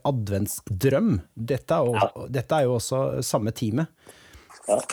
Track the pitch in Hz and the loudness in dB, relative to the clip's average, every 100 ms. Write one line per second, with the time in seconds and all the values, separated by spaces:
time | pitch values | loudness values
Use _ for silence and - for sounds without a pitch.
0 | 143 131 98 98 101 - - 95 131 135 | 0 -2 0 -2 -2 -6 -6 0 2 4
1 | 220 98 - - 113 131 - 165 123 110 | 2 0 -2 -10 -4 -4 0 2 2 2
2 | 98 - 120 131 117 160 127 120 - 131 | 0 -2 -6 -6 0 2 2 0 0 -2
3 | 135 131 123 139 110 - 113 117 160 _ | -2 -2 -2 0 -2 -2 -2 -2 -4 _
4 | - - - - - - - 107 - | -20 -20 -20 -20 -20 -12 -2 -2 -2